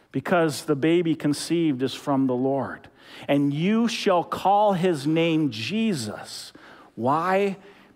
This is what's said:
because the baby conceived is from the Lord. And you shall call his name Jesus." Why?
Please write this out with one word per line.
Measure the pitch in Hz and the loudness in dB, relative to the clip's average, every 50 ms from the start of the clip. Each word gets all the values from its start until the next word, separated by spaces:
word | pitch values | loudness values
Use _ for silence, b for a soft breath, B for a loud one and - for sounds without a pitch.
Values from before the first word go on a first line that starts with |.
| b b | b b
because | b 139 - - 190 175 165 160 135 - - | b -6 -2 2 2 2 2 2 0 -4 -2
the | - 151 | -2 -2
baby | 135 123 160 170 180 175 165 151 | 0 2 2 2 2 2 0 -2
conceived | - - 147 143 - - - 165 170 165 156 139 123 | 0 0 -2 -2 -2 -2 -2 0 0 2 0 0 0
is | 135 127 - | -2 -4 -6
from | - - 151 139 131 135 | -6 -4 -2 0 0 2
the | 131 127 | 0 0
Lord. | 123 131 135 135 139 120 101 - - - - B B B B B B B | 0 0 0 0 -2 -4 -6 -8 -12 -16 -20 B B B B B B B
And | B 143 143 143 143 143 | B 0 2 2 0 0
you | 147 165 196 214 226 233 226 | 0 0 2 2 2 2 0
shall | - - - 202 180 175 | -2 0 0 2 2 2
call | 156 - - - - 185 202 202 214 208 196 | 2 -2 -4 -2 2 2 4 4 4 4 2
his | 170 180 185 170 143 131 | 2 2 0 0 0 0
name | 151 156 165 165 170 160 156 160 139 | 0 0 2 2 2 2 2 0 0
Jesus." | 113 110 113 120 185 220 226 226 190 139 113 104 90 - - - - - - - - B B B B B B B B | -2 -4 -8 -4 -2 -2 0 0 -2 -2 -4 -8 -10 -12 -12 -14 -14 -16 -16 -16 -20 B B B B B B B B
Why? | - 113 127 143 160 170 185 190 196 202 202 185 - B B B B B B B | -4 -2 0 0 0 0 0 0 2 0 0 -4 -6 B B B B B B B